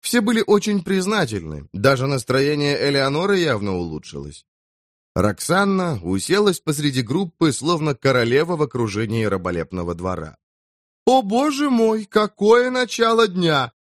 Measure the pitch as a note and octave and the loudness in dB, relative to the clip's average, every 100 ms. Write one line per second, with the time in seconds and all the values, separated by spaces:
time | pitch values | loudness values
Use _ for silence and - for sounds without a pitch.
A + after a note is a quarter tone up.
0 | - A#3+ A3 A3+ - G#3 G#3 G3+ E3 G3 | 0 0 2 0 4 2 2 -4 0 -2
1 | F#3 G#3+ C#3+ G#2+ D#2+ D2+ D2 F#2+ B2+ C3+ | 0 0 0 -4 -8 -12 -12 0 2 2
2 | C3+ C#3 - B2+ C#3 D3 C#3+ C#3+ C#3 C#3+ | 0 -2 0 0 2 0 0 0 0 2
3 | C3+ C#3+ F#3+ G3 E3 A2 G2+ F2+ E2+ D2+ | 0 0 0 2 2 0 -2 -2 -4 -8
4 | - D2 C#2+ D2 _ _ _ _ _ _ | -10 -14 -14 -16 _ _ _ _ _ _
5 | _ - G2+ G2+ - F3+ G3+ G3 F3+ A#2+ | _ -2 -2 -2 -2 0 2 0 -2 -6
6 | E2+ F#2+ - F#3 G#3 E3+ - D3+ D3 C3 | -4 -4 0 2 2 0 -4 -2 -2 -2
7 | A#2 D3+ G3 _ D#3+ - C#3+ F3 D#3 C#3 | -2 -4 -4 _ 0 0 -2 -2 -2 0
8 | C3+ B2+ A#2 C3 D#3+ F3 D3 B2 A2+ G2+ | 0 2 2 2 0 -2 -2 -2 -4 -2
9 | A2 A2+ G#2+ F#2+ F2+ E2+ D#2+ F2+ F2 E2+ | -2 -2 -2 -2 -4 -6 -6 -6 -6 -6
10 | F#2 F2+ D#2 - _ _ _ _ _ _ | -6 -6 -10 -18 _ _ _ _ _ _
11 | - C4 G3+ A3+ D4 C4+ D4 A#3+ A3+ A3 | 2 2 2 0 0 0 0 2 2 0
12 | G#3 G#3+ G#3 _ G3+ A#3 B3+ B3+ B3 - | 0 0 0 _ 4 4 4 -2 -4 0
13 | A3+ A3+ A3 F3+ E3+ D3 A#2+ _ | 2 4 2 2 2 2 -2 _